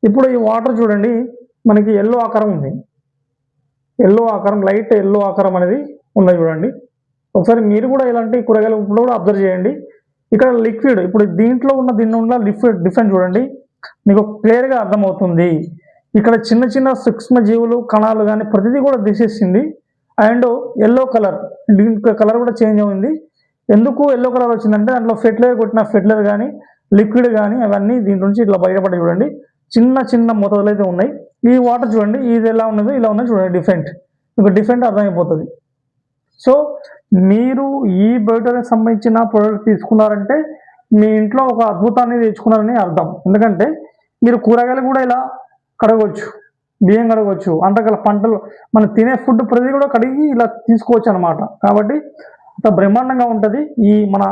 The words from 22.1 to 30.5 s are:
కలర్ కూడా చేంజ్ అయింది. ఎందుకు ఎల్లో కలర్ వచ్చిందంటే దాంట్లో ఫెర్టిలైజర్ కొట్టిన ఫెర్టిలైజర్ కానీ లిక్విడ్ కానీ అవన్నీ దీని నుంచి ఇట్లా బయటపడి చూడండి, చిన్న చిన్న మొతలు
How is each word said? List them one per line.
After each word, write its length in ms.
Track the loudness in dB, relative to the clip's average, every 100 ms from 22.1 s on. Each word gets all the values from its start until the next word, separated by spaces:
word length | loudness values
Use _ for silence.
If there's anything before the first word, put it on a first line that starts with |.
| 2
కలర్ 160 | 0 0
కూడా 100 | -2 0
చేంజ్ 200 | 0 2 0
అయింది. 260 | -2 -4 -6 -10 _ _ _ _
ఎందుకు 280 | 2 2 0 0
ఎల్లో 140 | 0 -2
కలర్ 160 | -2 -2
వచ్చిందంటే 360 | -2 0 0 0
దాంట్లో 200 | -2 -2 -2
ఫెర్టిలైజర్ 340 | -2 2 0 0
కొట్టిన 200 | -2 -2 0
ఫెర్టిలైజర్ 340 | 0 2 2 0
కానీ 180 | -2 -4 -10 -20 _ _ 2
లిక్విడ్ 300 | 2 2 2 0
కానీ 180 | -2 -2 -2
అవన్నీ 280 | -2 0 -2
దీని 160 | 0 0
నుంచి 160 | 0 0
ఇట్లా 140 | 0 2
బయటపడి 340 | 0 0 -2 -2
చూడండి, 260 | -2 0 -2 -6 _ _ _
చిన్న 220 | 2 2 2 0
చిన్న 180 | 0 0 0
మొతలు 260 | 0